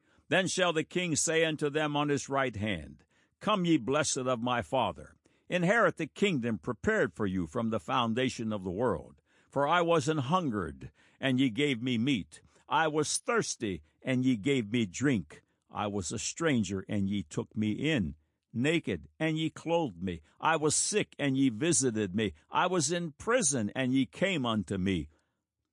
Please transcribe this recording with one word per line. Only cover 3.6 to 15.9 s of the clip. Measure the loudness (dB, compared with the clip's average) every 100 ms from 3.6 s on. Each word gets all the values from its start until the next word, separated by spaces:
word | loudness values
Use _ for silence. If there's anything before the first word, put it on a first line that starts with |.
| 2
ye | 2
blessed | 2 0 0 -2
of | -2 -2
my | 0 -2
Father, | 0 0 0 -2 -12 _ _ _ -4
inherit | 0 4 4 4 2
the | -6
kingdom | 0 2 2 0 -2
prepared | -4 -2 0 2 0
for | 0 -2
you | 0 -2
from | -2 -2
the | -2
foundation | 0 0 2 2 0 -2 -4
of | -4
the | -4
world. | 0 0 0 -6 -20 _ _ _
For | -2 2
I | 4
was | 4 4 2
an | 0
hungered, | 2 0 2 -2 -4 -8 -16 -20 _ _
and | 0 2
ye | 2
gave | 2 0 0
me | 0 0
meat. | 2 0 -4 -14 -20 _ -2
I | 0 2
was | 0 -2 -2
thirsty, | -2 -2 -2 -4 -4 -6 -10 _
and | -2 0
ye | 2 2
gave | 2 0 0
me | 0 -2
drink. | 0 0 0 -2 -12 _ _ _
I | -6
was | -4